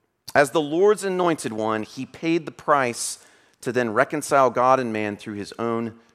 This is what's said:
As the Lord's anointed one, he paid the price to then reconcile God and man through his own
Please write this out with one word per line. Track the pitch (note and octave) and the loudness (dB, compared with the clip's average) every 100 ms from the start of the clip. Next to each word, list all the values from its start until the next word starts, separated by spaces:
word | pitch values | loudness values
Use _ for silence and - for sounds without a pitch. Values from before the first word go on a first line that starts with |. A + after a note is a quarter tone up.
| _ _ - | _ _ -2
As | C3 C#3+ | 2 2
the | E3+ | 2
Lord's | D3 D#3+ G#3 G#3 | -2 2 2 2
anointed | G3 F3+ F3+ D#3 B2+ | 0 0 0 0 -4
one, | A2 A2 A2 | -4 -2 -2
he | G#2+ - | -4 -10
paid | B2+ - E3 E3+ | -12 -8 -2 -2
the | D3+ | -4
price | - - D3 B2 A#2 - - _ _ _ _ | -10 2 2 2 -2 -8 -10 _ _ _ _
to | - | -4
then | A#2+ A#2+ | 0 0
reconcile | G#2 C#3 D3+ - C#3+ C3 | 2 0 0 0 4 4
God | A#2+ B2 C3 | 4 2 4
and | B2 | 2
man | A2 G#2+ G2+ | -4 -4 -6
through | - | -10
his | G#2 F#2+ - | -10 -10 -6
own | A#2 A#2 A#2 A2 _ | -4 -2 -6 -10 _